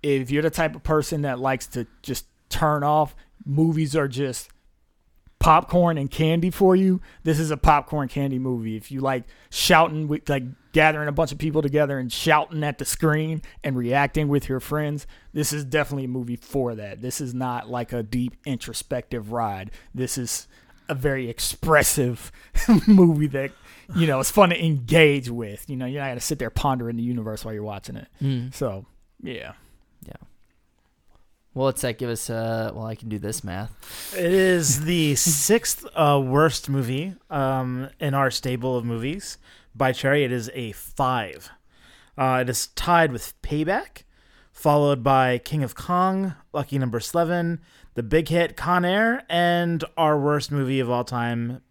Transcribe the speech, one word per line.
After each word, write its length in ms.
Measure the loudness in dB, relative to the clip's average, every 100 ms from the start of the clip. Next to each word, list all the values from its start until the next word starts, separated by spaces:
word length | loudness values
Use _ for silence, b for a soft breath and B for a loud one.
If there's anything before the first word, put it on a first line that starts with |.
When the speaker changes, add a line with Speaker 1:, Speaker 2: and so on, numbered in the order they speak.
Speaker 1:
If 300 | 0 0 0
you're 100 | 0
the 80 | 0
type 260 | 0 -2 -2
of 60 |
person 400 | 0 0 0 -2
that 160 | -2 -2
likes 300 | -2 -2 -4
to 180 | -8 -8 _
just 240 | -8 -8 -8 _ _
turn 340 | 0 2 2
off, 320 | 2 2 2 -4 b _ -4
movies 500 | 0 2 2 0 0
are 120 | 0
just 420 | -2 -4 -6 -12 -20 _ _ _ _ _ _ _ _
popcorn 580 | 6 6 6 4 4 2
and 120 | -4
candy 400 | 0 2 2 0
for 240 | 4 6
you, 280 | 6 6 2 b b
this 140 | 0 0
is 140 | 0
a 60 | 2
popcorn 500 | 4 4 2 -4 -4
candy 320 | -2 -2 -2
movie. 380 | -2 -4 -4 -8
If 140 | -8
you 100 | -4
like 240 | -2 -2 -6 b b
shouting 580 | -4 4 6 6 0 -4
with, 220 | -4 -2
like, 140 | -4 -4 -14 _
gathering 380 | 4 4 4 -4
a 20 |
bunch 220 | -2 -2
of 40 | -2
people 240 | -2 0
together 380 | 0 2 0 0
and 100 | -4
shouting 540 | -4 4 4 2 -4
at 140 | -4 -4
the 80 | -6
screen 560 | 0 2 2 -2 -6 B B
and 140 | -4 -2
reacting 540 | 0 2 2 0 2
with 180 | 0 0
your 140 | -6
friends, 440 | -4 -4 -4 -6 -10 b b
this 180 | -4 -4
is 140 | -4 -2
definitely 400 | -2 0 -4 -4
a 20 |
movie 300 | -6 -6 -10
for 380 | -6 -4 -4 -6
that. 260 | -12 -10
This 180 | -8 -6
is 140 | -6
not, 360 | -4 -4 -4 -6
like, 220 | -8 -4
a 100 | -6
deep 360 | -4 -4 -4 -6 -8
introspective 880 | -6 -6 -10 -6 -8 -6 -8 -6
ride. 380 | -4 -4 -4 -10 b b
This 240 | -6 -6 -4
is 300 | -6 -8 -10 b b b -10
a 80 | -4
very 320 | -2 -2 -6
expressive 1000 | -6 -6 -4 2 2 4 2 0 -2 -12 b b 0
<laughs> 260 | 6 4 8
movie 400 | 8 8 6 0
that 240 | -2 -8 -10 B B B 0
you 120 | 2
know, 120 | 2
it's 120 | 2
fun 180 | 6 6
to 140 | 4 0
engage 640 | 0 2 6 6 6 -2
with. 400 | -8 -8 -12 -10
You 60 | -8
know, 100 | -8
you're 160 | -6
not 80 | -8
gonna 100 | -6
sit 200 | -6 -4
there 100 | -4
pondering 460 | -2 0 0 -4 -4
the 60 |
universe 400 | -2 -4 -6 -8 -8
while 80 |
you're 100 | -8
watching 320 | -8 -10 -12 -16
it. 100 | -16 _
Speaker 2:
Mm. 320 | -4 -2 -6
Speaker 1:
So, 320 | -6 -6 -6 -14 _ _ _
yeah. 320 | -12 -12 -14 -18 b b _ _ -20
Speaker 2:
Yeah. 80 | -20 -20 _ _ _ _ _ _ _ _ _ _ _ _
Well, 140 | -2 -2
it's 140 | 0
like, 160 | -4 -4
give 100 | -6
us, 200 | -6 -6
uh, 400 | -6 -4 -4 -6
well, 140 | -8 -10
I 80 | -10
can 140 | -8
do 100 | -8
this 240 | -6 -8
math. 720 | -8 -10 -10 -14 -18 -16 -10 -4
Speaker 3:
It 80 | 2
is 520 | 4 4 4 2 0 0
the 280 | 2 2 2
<laughs> 0 |
sixth, 720 | 2 0 2 2 2 -6 -6 2
uh, 240 | 4 4
worst 440 | 2 4 4 2 -4
movie, 460 | -2 -2 -4 -6 -12 _
um, 600 | -2 0 0 -2 -6 -8 -6
in 140 | -2 2
our 160 | 0
stable 440 | 0 -4 -4 -2 -2
of 80 | -2
movies 520 | -4 -4 -6 -10 -16 b b b -2
by 160 | 0
Cherry. 320 | 0 2 2
It 80 | 2
is 180 | -2 -6 -8
a 160 | -10
five. 800 | -10 -14 -2 0 0 -4 -10 -20 -20 _ b b b b -2
Uh, 220 | 0 2
it 80 | 0
is 180 | -2 -6
tied 440 | -6 2 4 4
with 280 | 0 -10 -12
Payback, 600 | -6 -4 -2 -2 -4 -20 _ b b b b
followed 520 | -2 2 4 4 2
by 340 | 2 4 4 0
King 260 | -2 -4
of 120 | -4 -6
Kong, 580 | -4 0 2 0 -4 -6 _
Lucky 260 | -8 -4 -2
Number 200 | -2 -4
Slevin, 600 | -2 0 0 0 -2 -6 b b b
The 100 | -8
Big 260 | 0 0 2
Hit, 280 | 0 0 -2
Con 260 | 0 2
Air, 400 | 2 2 2 0 -2
and 540 | 0 2 2 0 -2 -4 0
our 240 | 2 4
worst 320 | 2 0 -2
movie 280 | -2 0 0
of 100 | 0
all 140 | -2
time 580 | -2 -4 -2 -2 -4 -8 _